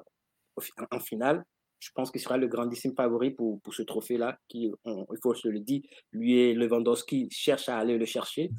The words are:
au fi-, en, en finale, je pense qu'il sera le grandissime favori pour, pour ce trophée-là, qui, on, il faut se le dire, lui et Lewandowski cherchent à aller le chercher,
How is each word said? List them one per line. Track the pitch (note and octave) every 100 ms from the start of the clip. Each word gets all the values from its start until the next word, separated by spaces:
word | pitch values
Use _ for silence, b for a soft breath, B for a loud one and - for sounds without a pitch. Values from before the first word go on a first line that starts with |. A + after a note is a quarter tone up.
| - _ _ _ _ -
au |
fi-, | - -
en, | A#2 B2
en |
finale, | - A2 C3 E3+ - _ _ _
je | - -
pense | B2+
qu'il | B2
sera | - B2+
le | B2
grandissime | A#2+ A#2+ A#2 C3+
favori | C3 B2 A#2 C3+
pour, | C3+ A2+ G2+
pour | G#2
ce | -
trophée-là, | A2 A2 - A#2+ A#2+ - _
qui, | A#2 A2 -
on, | A#2 G2 -
il | A2+
faut | B2
se | A#2 A2+
le | G#2+
dire, | G#2+ C#3 B B _
lui | A2 A#2+ B2
et | B2
Lewandowski | A#2 A#2 A#2 A#2 A#2+ - C3+ B2+
cherchent | - - C3+ -
à | A2+
aller | A#2 A#2
le | A2+
chercher, | A#2+ - C#3+ F3